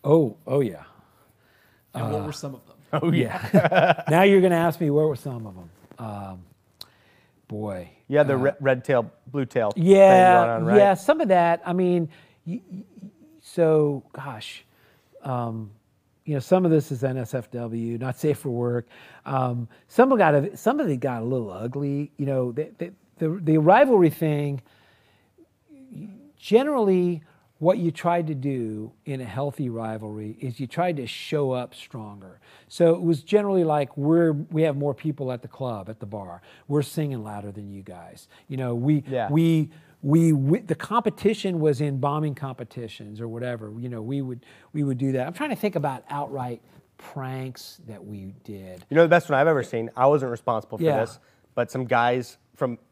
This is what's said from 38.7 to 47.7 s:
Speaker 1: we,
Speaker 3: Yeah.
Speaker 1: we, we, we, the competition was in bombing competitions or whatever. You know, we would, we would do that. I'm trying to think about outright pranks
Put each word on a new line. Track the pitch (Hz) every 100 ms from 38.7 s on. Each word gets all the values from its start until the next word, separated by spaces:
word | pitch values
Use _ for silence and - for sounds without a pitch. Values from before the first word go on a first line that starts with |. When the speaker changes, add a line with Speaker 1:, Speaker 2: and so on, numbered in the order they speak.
| 117
Speaker 1:
we, | 135 151 -
Speaker 3:
Yeah. | 127 107
Speaker 1:
we, | 151 165 160 151 - _ _
we, | 143 160 165
we, | 147 135 202
the | - -
competition | - 226 214 - 208 220 190 170
was | 156 131
in | 147 135
bombing | 143 151 151 131
competitions | 135 127 117 - 113 - 104 107
or | 117
whatever. | 113 123 120 107 110
You | 123
know, | 117
we | 110 139
would, | 131 123 _ - _
we | 151
would | 139 127
do | 135
that. | 131 135
I'm |
trying | 180 294
to | 240
think | 208
about | 170 147 127 -
outright | 143 147 139 123 120 _ - _ _
pranks | - 143 131 131 131 123 -